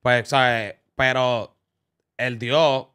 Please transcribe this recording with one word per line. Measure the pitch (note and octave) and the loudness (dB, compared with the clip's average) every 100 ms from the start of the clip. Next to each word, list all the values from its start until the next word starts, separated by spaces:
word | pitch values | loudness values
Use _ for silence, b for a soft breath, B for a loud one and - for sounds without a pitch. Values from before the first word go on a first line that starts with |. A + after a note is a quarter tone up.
pues, | B2+ B2 A2+ | 2 0 0
¿sabes? | C#3 B2+ A#2 G#2 - _ - | 0 2 0 -6 -12 _ -2
Pero | C3 B2+ B2+ A#2+ G2 _ _ _ _ _ _ - | 0 2 0 -2 -6 _ _ _ _ _ _ -6
el | B2 A#2 | -6 -4
Dios | A#2+ C#3+ D#3 C3+ - | 0 2 4 2 -4